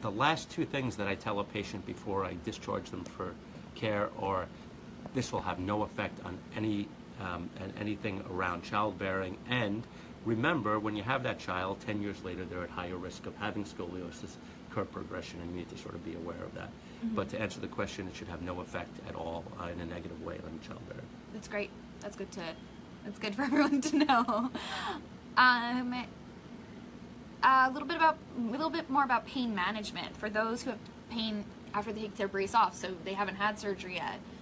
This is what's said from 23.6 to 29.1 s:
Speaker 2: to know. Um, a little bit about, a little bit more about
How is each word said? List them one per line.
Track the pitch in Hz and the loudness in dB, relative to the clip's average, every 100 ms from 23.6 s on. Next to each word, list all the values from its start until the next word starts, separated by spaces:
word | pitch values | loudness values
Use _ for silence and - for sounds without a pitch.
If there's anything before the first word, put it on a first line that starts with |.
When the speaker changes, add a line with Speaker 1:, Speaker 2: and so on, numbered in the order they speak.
| 285 285 | 8 6
Speaker 2:
to | 302 302 | 6 6
know. | 302 240 247 220 254 - - - - 165 - - - - | 8 8 6 4 2 -2 -4 -4 -2 -4 -6 -12 -2 8
Um, | 254 240 233 254 247 247 240 - - - - - - - - - - - - - | 10 10 6 0 0 -2 -4 -10 -14 -14 -14 -14 -12 -14 -14 -14 -14 -14 -14 4
a | 254 262 262 | 8 10 8
little | 262 285 | 4 0
bit | 330 | 6
about, | 320 311 - 247 | 8 6 0 -2
a | 226 | 0
little | 262 320 | 2 2
bit | 320 311 | 0 2
more | 269 | 4
about | 269 | 6